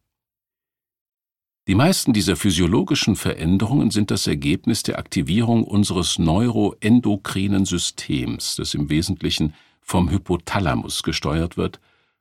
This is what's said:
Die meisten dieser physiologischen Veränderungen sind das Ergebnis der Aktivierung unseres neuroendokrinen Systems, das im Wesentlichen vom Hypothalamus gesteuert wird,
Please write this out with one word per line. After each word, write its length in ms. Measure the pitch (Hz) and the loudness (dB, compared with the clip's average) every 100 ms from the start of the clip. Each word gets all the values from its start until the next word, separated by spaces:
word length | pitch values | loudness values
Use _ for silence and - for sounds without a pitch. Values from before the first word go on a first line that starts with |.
| _ _ _ _ _ _ _ _ _ _ _ _ _ _ _ _ - | _ _ _ _ _ _ _ _ _ _ _ _ _ _ _ _ 0
Die 60 | |
meisten 380 | 95 156 190 - | 4 4 4 2
dieser 240 | 107 92 90 | 2 2 2
physiologischen 800 | 104 85 85 117 190 143 - 92 | 2 2 2 2 0 0 0 0
Veränderungen 720 | - - 80 98 110 139 - | -2 -2 0 2 2 2 2
sind 200 | 104 107 | 0 -2
das 160 | 107 - | -2 -2
Ergebnis 560 | 76 69 95 - 117 | -2 0 -2 0 -2
der 160 | - - | -2 -6
Aktivierung 640 | - 95 78 107 117 117 | -4 -4 0 0 2 2
unseres 560 | - 101 101 92 87 - | 2 2 2 0 -2 0
neuroendokrinen 1500 | 80 87 120 110 101 - 107 120 104 104 - 98 101 98 | 2 2 2 2 0 0 4 4 4 -2 -2 -2 0 0
Systems, 920 | 95 87 - - - - - - - - | 0 0 -4 -6 -4 -4 -4 -6 -6 -6
das 180 | - | -6
im 160 | 73 73 | -4 -2
Wesentlichen 640 | 76 85 92 78 - 78 - _ _ | -2 -2 -4 -4 -2 -2 -4 _ _
vom 300 | - 90 90 | -2 0 2
Hypothalamus 920 | 98 - 87 - 104 85 60 71 - | 0 -2 -4 -2 -2 -2 -2 -4 -6
gesteuert 540 | - 78 - 80 82 - | -4 -4 -2 -2 -2 -4
wird, 220 | 90 - _ _ _ _ | -6 -6 _ _ _ _